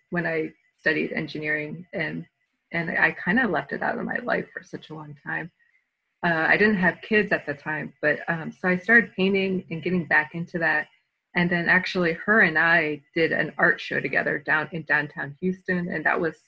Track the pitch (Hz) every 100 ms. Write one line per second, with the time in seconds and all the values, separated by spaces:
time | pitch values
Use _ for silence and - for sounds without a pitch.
0 | - 175 165 160 156 - _ _ 156 156
1 | 160 - 160 151 151 151 151 160 185 180
2 | 151 165 170 _ _ _ - 170 160 -
3 | 160 - 170 233 240 147 143 - - -
4 | - - - - - - - - - 156
5 | 151 143 156 160 165 _ _ _ _ _
6 | _ - 175 165 156 165 214 202 180 -
7 | - 214 196 156 - 143 156 151 156 -
8 | 151 143 - 165 151 - 185 180 202 226
9 | 185 - 190 202 190 185 - 160 175 185
10 | 143 151 151 170 175 170 160 151 151 _
11 | _ _ _ 185 175 175 165 180 185 185
12 | 170 170 - 220 180 156 165 170 151 147
13 | _ 170 160 - 160 - 170 - - 143
14 | - 175 143 151 143 156 151 165 151 147
15 | 147 156 143 143 185 185 - 180 175 165
16 | 156 180 165 -